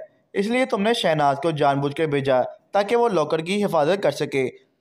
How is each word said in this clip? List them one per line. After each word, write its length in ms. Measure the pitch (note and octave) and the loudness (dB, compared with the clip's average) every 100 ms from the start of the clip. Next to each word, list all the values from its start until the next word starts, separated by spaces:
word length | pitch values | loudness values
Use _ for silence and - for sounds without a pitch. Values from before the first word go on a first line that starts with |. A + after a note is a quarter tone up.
| - _ _ | -4 _ _
इसलिए 320 | - G3+ A#3+ B3+ | -4 -2 0 0
तुमने 280 | A3+ G#3 A#3 | 0 0 0
शहनाज 420 | F#3 D#3 C#3+ C3+ | 0 2 2 2
को 140 | F3 | -2
जानबूझ 400 | D#3 C#3+ C#3 C#3+ | 0 2 2 -2
के 140 | C#3 D#3+ | -2 -2
भेजा 340 | C#3+ C3+ B2+ - - _ | 0 2 2 0 -6 _
ताकि 220 | G3 G3+ A#3+ | -2 0 2
वो 120 | A#3+ | 2
लॉकर 320 | F3+ D3+ D#3+ | 2 0 -2
की 140 | D#3+ G#3 | -2 -2
हिफाजत 460 | G3 E3 D3 G3 | 0 2 2 2
कर 80 | D#3+ | 0
सके। 340 | C#3 D3 C#3 B2 - _ _ | -2 -4 -2 -4 -6 _ _